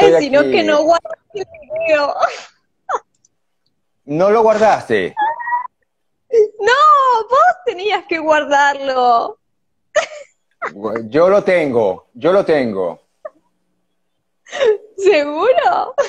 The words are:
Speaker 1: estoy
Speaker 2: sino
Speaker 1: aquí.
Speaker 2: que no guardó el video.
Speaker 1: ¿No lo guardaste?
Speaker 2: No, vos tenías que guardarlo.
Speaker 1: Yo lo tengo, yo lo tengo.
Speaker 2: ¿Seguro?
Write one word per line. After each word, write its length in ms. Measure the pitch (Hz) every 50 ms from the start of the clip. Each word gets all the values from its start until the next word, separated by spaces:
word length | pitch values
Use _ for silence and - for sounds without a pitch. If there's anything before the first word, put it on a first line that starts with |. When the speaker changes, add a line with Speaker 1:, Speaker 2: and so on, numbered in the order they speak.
| 381
Speaker 1:
estoy 160 | - - 320 294
Speaker 2:
sino 160 | 277 262 285
Speaker 1:
aquí. 100 | - -
Speaker 2:
que 120 | - 392 320
no 180 | 311 302 294 311
guardó 280 | 311 339 339 - 330 - - _ _ -
el 120 | 403 381 659 679 640 587 587 605 640 659
video. 280 | 659 622 587 403 277 - - - - - - - - _ _ _ _ _ _ _ - - - - _ _ _ _ _ _ _ _ _ _ _ _ _ _ _ _ _ _ _ _
Speaker 1:
¿No 240 | - 147 156 185 202
lo 120 | 208 233 220
guardaste? 720 | 220 214 208 220 208 170 131 - - 117 101 90 78 - - 831 880 932 960 960 988 960 988 988 - _ _ _ _ _ _ _ _ _ _ _ -
Speaker 2:
No, 920 | 466 453 427 415 - 440 403 427 494 554 605 605 587 571 539 523 494 453 427 427
vos 260 | 480 571 640 740 698 - -
tenías 400 | 494 381 349 381 427 392 381 311 -
que 100 | 349 320
guardarlo. 1200 | 302 320 302 302 294 262 285 277 285 285 285 277 277 277 262 254 247 247 240 233 - - 427 _ _ _ _ _ _ _ _ _ _ _ - 587 - 605 605 605 554 _ _ _ _ _ _ _ 679 - - 101 104 - - 117 113
Speaker 1:
Yo 240 | 107 117 151 170 185
lo 160 | 202 202 196
tengo, 600 | 196 185 175 156 143 120 120 110 95 92 87 - _ -
yo 180 | 120 123 160 190
lo 120 | 202 185
tengo. 560 | 180 160 147 127 117 101 95 92 85 80 - _ _ _ _ - - _ _ _ _ _ _ _ _ _ _ _ _ _ _ _ _ _ _ _ _ _ _ _ - - 587 554 453 427 - - - _
Speaker 2:
¿Seguro? 1000 | - 392 370 392 302 285 294 294 311 370 480 605 679 554 381 - - - - - - 523